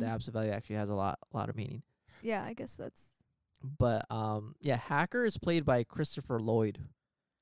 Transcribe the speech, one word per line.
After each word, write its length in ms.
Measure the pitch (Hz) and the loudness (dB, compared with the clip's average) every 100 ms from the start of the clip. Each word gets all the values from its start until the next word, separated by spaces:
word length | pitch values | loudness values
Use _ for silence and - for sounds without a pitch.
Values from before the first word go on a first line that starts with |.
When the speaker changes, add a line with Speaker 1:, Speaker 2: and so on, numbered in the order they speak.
Speaker 1:
the 40 | |
Speaker 2:
Mm-hmm. 80 | 117 | -2
Speaker 1:
absolute 200 | 113 120 110 | -2 -2 0
value 100 | 107 | 0
actually 260 | 104 - 107 | 0 -2 -2
has 140 | 104 | 0
a 40 | 101 | 2
lot, 240 | 98 - - | 0 -2 -6
a 40 | 110 | -4
lot 120 | 104 | -4
of 60 | |
meaning. 280 | 110 104 - - _ _ - | -4 -6 -8 -12 _ _ -10
Speaker 2:
Yeah, 220 | 226 208 | -2 -2
I 80 | 214 | -2
guess 180 | 233 254 | -8 -10
that's 400 | - 220 - - _ _ _ _ _ | -10 -12 -12 -20 _ _ _ _ _
Speaker 1:
But, 440 | 135 151 123 110 - | -10 2 2 2 0
um, 460 | 113 110 107 107 - | -2 0 -2 -4 -6
yeah, 160 | 143 117 | 0 0
Hacker 480 | - 147 175 247 | 2 0 2 2
is 140 | 233 - | 0 0
played 260 | 175 170 | 2 2
by 200 | 143 123 | 4 4
Christopher 560 | 117 - 151 - - 117 | 2 -2 -4 -4 -2 0
Lloyd. 400 | 110 113 107 - - - _ _ _ _ | 4 4 4 0 -10 -14 _ _ _ _